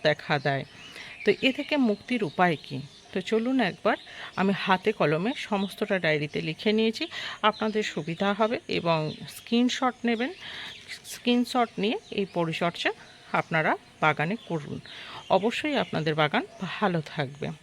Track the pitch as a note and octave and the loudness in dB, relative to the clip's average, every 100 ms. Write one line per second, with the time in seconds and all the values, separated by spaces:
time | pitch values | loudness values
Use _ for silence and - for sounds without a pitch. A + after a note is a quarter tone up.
0 | D#3 D3 - D3+ D3 C#3 - - - - | 0 0 0 0 0 -2 -4 -14 -18 -16
1 | - - - G3+ C4 B3+ C#4 D4 B3 G#3 | -16 -4 0 4 2 0 -2 2 2 2
2 | - B3 F#3 - F3+ D3+ - C3 C#3 - | -2 -2 -2 4 4 4 -4 -10 -10 -16
3 | - G3 F3+ A3 A#3 C4 G3 D#3+ G#3 C#4 | -8 -6 0 0 2 2 2 2 0 0
4 | - - - - F#3+ F#3+ - F#3 - A3 | -4 -14 -12 0 2 2 2 2 2 2
5 | D#3 D#3 G3+ D4 - G3+ G3 - G3+ G3 | 2 2 0 -4 -2 -2 -2 -4 -2 0
6 | F3 D3+ D3+ E3 E3 D#3 A3 G#3+ A3+ A3 | 2 0 0 -4 -4 -2 2 4 2 0
7 | D#4+ - - - G#3+ G#3 A3 G#3+ G#3+ - | -6 -8 -10 0 0 2 -2 0 -2 -4
8 | D#3 E3 G3 G3+ A3 C4 - F3 E3+ D#3+ | -4 0 0 2 2 0 -2 -2 2 2
9 | D#3 - D#3+ - - A#3 B3 - B3+ A#3+ | 0 -6 -12 -14 0 2 2 2 -2 0
10 | A#3 A3+ C4 F#4+ - - - - - - | 0 0 -2 -6 -12 -12 -12 -14 -16 -16
11 | - - - A#3+ A#3+ B3+ A#3 - G3+ F#4+ | -14 -4 2 2 4 2 0 0 -2 -2
12 | - - G3 F3 E3 D#3+ F3 - - A4 | -4 -4 -2 0 -2 0 -2 0 -2 -2
13 | - - - F3 - E3 D#3+ F4 - - | -12 -20 -2 -2 2 2 2 0 -4 0
14 | D#3 D3+ D#3 A3 - E3 C#3+ D#3 - - | 2 2 0 -2 -4 -6 -6 -10 -12 -16
15 | - - - F#3+ G#3 - D4+ C4+ - - | -14 -14 2 2 4 0 -2 0 0 0
16 | D#3 D#3 D3+ G#3 F#4 - F3 - G#3 F3 | 0 2 2 2 -2 -8 -8 -2 0 0
17 | - - C3+ C#3+ - D#3 | -4 -4 -6 -4 -8 -8